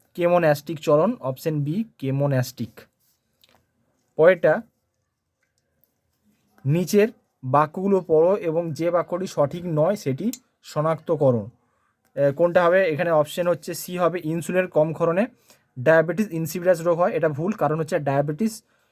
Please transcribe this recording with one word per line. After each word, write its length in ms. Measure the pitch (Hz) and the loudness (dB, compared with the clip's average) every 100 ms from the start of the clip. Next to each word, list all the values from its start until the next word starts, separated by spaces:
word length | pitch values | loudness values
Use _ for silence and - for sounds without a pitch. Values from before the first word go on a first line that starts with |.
| _ | _
কেমোন্যাস্টিক 640 | - 170 175 165 147 - 165 | -4 0 2 2 0 -2 -8
চলন, 360 | - 147 185 247 | 0 2 2 -2
অপশন 440 | 131 131 165 151 | -8 -6 -4 -4
বি 200 | 143 175 226 _ | -4 -4 -6 _
কেমোন্যাস্টিক। 800 | 131 135 143 131 123 - 117 - - _ _ _ _ _ _ _ _ _ _ _ _ - | -6 -2 0 0 -2 -6 -12 -12 -20 _ _ _ _ _ _ _ _ _ _ _ _ 4
পরেরটা, 460 | 160 180 165 170 226 _ _ _ _ _ _ _ _ _ _ _ _ _ _ _ _ _ _ _ 135 | 4 6 2 0 -2 _ _ _ _ _ _ _ _ _ _ _ _ _ _ _ _ _ _ _ -2
নিচের 420 | 156 180 208 214 - _ _ | 0 2 2 2 0 _ _
বাক্যগুলো 580 | 131 139 151 185 190 190 | 0 2 2 -2 0 0
পড়ো 340 | 170 156 165 202 | 2 4 4 2
এবং 380 | 170 156 170 | -2 -4 -4
যে 180 | 139 170 | -4 -2
বাক্যটি 360 | 170 156 175 190 | -2 -2 -6 -6
সঠিক 360 | - 143 175 175 | -2 -2 -2 -6
নয় 300 | 156 160 208 | 0 0 0
সেটি 360 | - 131 202 - _ _ | -4 -4 -4 -6 _ _
শনাক্ত 480 | - - 151 160 - | -10 -4 -2 -4 -2
করো। 380 | 160 139 120 104 _ _ _ _ _ _ - | 2 2 2 -2 _ _ _ _ _ _ -2
এ, 160 | 143 | -2
কোনটা 320 | 139 175 175 | 2 2 4
হবে? 260 | 175 185 190 | 4 4 2
এখানে 220 | 147 170 | 0 0
অপশন 360 | 160 147 - 175 | 0 0 -2 -2
হচ্ছে 260 | 170 - | -2 -4
সি 240 | 170 - 175 | -12 -8 -2
হবে, 240 | 175 180 | -2 -2
ইনসুলিনের 440 | 156 165 165 180 185 | -6 -6 -2 -2 0
কম 260 | 156 156 | 0 0
ক্ষরণে 340 | 156 165 170 233 _ _ _ _ - | 0 -2 0 -2 _ _ _ _ -4
ডায়াবেটিস 480 | 127 160 160 170 208 | 2 4 4 0 -2
ইনসিপিটাস 500 | 160 160 185 175 170 | -2 -6 -4 0 0
রোগ 180 | 165 165 | 2 0
হয়। 120 | 180 | 0
এটা 180 | 165 160 | 0 -2
ভুল, 220 | 143 170 | -2 -4
কারণ 280 | 220 147 156 | -2 -2 -2
হচ্ছে 200 | 160 180 | -2 -4
ডায়াবেটিস 640 | 143 139 147 151 220 - _ _ _ | -2 -2 -2 -2 -4 -6 _ _ _